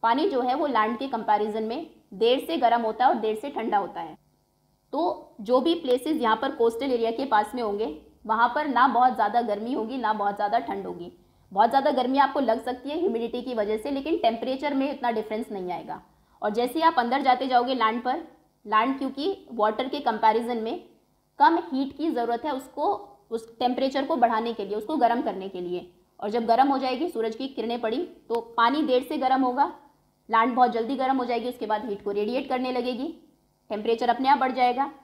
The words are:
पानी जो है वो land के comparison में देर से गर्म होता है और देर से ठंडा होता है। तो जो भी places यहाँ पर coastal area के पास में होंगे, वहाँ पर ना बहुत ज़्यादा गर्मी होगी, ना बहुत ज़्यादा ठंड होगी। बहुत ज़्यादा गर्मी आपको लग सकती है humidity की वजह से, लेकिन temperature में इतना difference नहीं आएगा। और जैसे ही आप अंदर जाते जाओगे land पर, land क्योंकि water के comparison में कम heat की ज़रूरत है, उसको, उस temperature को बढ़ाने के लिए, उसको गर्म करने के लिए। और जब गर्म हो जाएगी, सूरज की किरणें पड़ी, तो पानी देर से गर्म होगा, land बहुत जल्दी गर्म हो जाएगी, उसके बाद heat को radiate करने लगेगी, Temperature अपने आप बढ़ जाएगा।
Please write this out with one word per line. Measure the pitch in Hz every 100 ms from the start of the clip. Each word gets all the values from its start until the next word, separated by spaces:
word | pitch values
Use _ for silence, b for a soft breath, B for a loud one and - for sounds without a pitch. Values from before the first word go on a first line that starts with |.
पानी | 240 254 359
जो | 269
है | 247
वो | 262 302
land | 233 214 240
के | 269
comparison | 233 220 208 214 214
में | 220 254 330 - _
देर | 190 226 262
से | - 330
गर्म | 240 233
होता | 226 214
है | 254
और | 262
देर | 214 214
से | 285
ठंडा | - 226 208
होता | 185 -
है। | 165 156 _ _ _ _ _ _ _
तो | 269 339 - - -
जो | 208 254
भी | 330
places | 339 254 247 311 285
यहाँ | 233 226
पर | 269
coastal | - 233 226 269
area | 240 226
के | 226
पास | 269 214 214
में | 254
होंगे, | 226 202 233 311 - _ -
वहाँ | 220 240
पर | 294 302
ना | 233 262
बहुत | 233 254
ज़्यादा | 233 208 208
गर्मी | 214 202 226
होगी, | 269 220 262
ना | 208
बहुत | 214 202 202
ज़्यादा | 208 233
ठंड | 269 196 185
होगी। | 175 175 - b b b
बहुत | 190 226
ज़्यादा | 269 294
गर्मी | 254 254 269
आपको | 277 294
लग | 254 226
सकती | - 254 269
है | 311
humidity | 349 226 233 247
की | 247
वजह | 233 208 214
से, | 285
लेकिन | 277 285 330
temperature | 233 226 247 262 294
में | 277 269
इतना | 269 240
difference | 226 220 214 240
नहीं | 208 180
आएगा। | 165 147 160 - _ b b
और | 214
जैसे | 208 240
ही | 320
आप | 330 254
अंदर | 233 262
जाते | 269 247 269
जाओगे | 254 254
land | 254 220 233
पर, | 247 285 - - _ _ 208
land | 214 240 269
क्योंकि | 269 269 311 381 -
water | 233 214 220 262
के | 294
comparison | 262 220 220 220 226 240
में | 220 349 - _ _ _ _ _
कम | 285 339 349
heat | 262 269 -
की | 320
ज़रूरत | 247 233 233
है, | 302
उसको, | 262 262 - 320 403 - - _
उस | 233 - -
temperature | 247 254 262 269
को | 269 320
बढ़ाने | 233 226 233
के | 226
लिए, | 196 208
उसको | 214 -
गर्म | 233 233
करने | 269 190 190
के | 180
लिए। | 175 180 170 _ _ _
और | 208
जब | 226 226
गर्म | 226 277
हो | 269
जाएगी, | 254 240 330
सूरज | 226 226 220
की | 269
किरणें | - 226 240
पड़ी, | 233 240 359 - _
तो | 233 226 -
पानी | 233 285
देर | 277 254
से | 262 302
गर्म | 254 262
होगा, | 254 247 294 - - _ _ _ _
land | 220 233
बहुत | 240 247
जल्दी | 226 226 269
गर्म | 262 269
हो |
जाएगी, | 240 233 240
उसके | 247 214
बाद | 214 233
heat | 202
को | 202
radiate | 202 214 247 269
करने | 254 254
लगेगी, | 247 240 240 285 - _ _ _ _ _
Temperature | 208 214 226 247
अपने | 240 262
आप | 277
बढ़ | 254
जाएगा। | 233 247 247 285 -